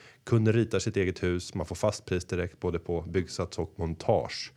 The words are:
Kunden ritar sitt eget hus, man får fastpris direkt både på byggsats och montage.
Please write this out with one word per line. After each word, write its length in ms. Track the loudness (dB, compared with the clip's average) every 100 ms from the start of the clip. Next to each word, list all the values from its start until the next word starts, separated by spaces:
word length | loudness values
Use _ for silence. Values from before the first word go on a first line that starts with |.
| -20 -20
Kunden 300 | 0 4 6
ritar 240 | 4 4 2
sitt 180 | 0 2
eget 260 | 0 2
hus, 320 | 0 0 -2
man 120 | -6 -6
får 100 | 0
fastpris 480 | 0 0 -2 -2
direkt 360 | 0 -2 -2 -4
både 180 | -2 -2
på 220 | -2 -4
byggsats 560 | 0 -2 -2 -4 -6 -4
och 140 | -6 -4
montage. 760 | -4 -2 2 2 0 -6 -12